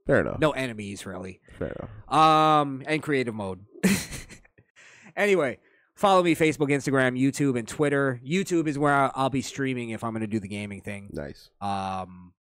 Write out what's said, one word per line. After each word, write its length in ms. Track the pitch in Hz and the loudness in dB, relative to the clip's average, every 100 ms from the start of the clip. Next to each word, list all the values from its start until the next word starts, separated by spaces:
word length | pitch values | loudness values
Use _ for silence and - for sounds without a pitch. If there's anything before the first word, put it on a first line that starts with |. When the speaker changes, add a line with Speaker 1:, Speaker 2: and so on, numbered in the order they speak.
| - | 0
Speaker 1:
Fair 140 | 131 | 2
enough. 160 | 65 - | 2 0
Speaker 2:
No 120 | 156 | -2
enemies, 520 | 131 131 107 101 98 98 | -2 -6 -8 -10 -12 -12
really. 340 | 92 95 92 _ - | -12 -14 -16 _ -10
Speaker 1:
Fair 120 | 80 - - - - | -10 -8 -12 -16 -2
enough. 40 | |
Speaker 2:
Um, 680 | 143 160 156 156 151 143 135 135 | 4 6 6 6 4 2 -4 -6
and 160 | 156 | -4
creative 320 | - - 120 | -2 -2 -2
mode. 280 | 110 98 92 101 - | -4 -8 -10 -14 0
<laughs> 60 | 185 196 - - - - _ _ _ _ - - 196 - | 2 2 -2 -14 -16 -20 _ _ _ _ -20 -20 -14 -2
Anyway, 420 | 202 185 139 104 _ _ _ _ | 2 2 2 -4 _ _ _ _
follow 260 | 202 185 | 4 6
me, 120 | 175 151 | 6 4
Facebook, 340 | 160 147 143 | 2 2 0
Instagram, 500 | 143 131 135 127 127 | 0 2 2 2 2
YouTube, 380 | 135 - 143 120 | 0 2 0 0
and 100 | 110 | -4
Twitter. 520 | - 147 139 139 123 131 | -2 0 2 0 -2 -2
YouTube 420 | 180 190 170 156 | -2 0 0 0
is 100 | 143 | 0
where 160 | 147 | 2
I'll, 180 | 143 135 127 | 4 2 2
I'll 140 | 135 | 0
be 120 | 139 | 0
streaming 500 | - - 135 123 117 | -4 -4 -4 -4 -6
if 120 | 110 | -6
I'm 100 | 117 | -6
gonna 140 | 110 110 | -6 -4
do 120 | 110 | -4
the 80 | 95 | -4
gaming 340 | 104 104 98 | -8 -8 -10
thing. 280 | 107 101 101 | -10 -12 -12
Speaker 1:
Nice. 360 | 76 71 - - _ | -12 -12 -14 -20 _
Speaker 2:
Um, 720 | 101 98 95 95 92 90 90 _ _ | -6 -6 -6 -8 -10 -14 -20 _ _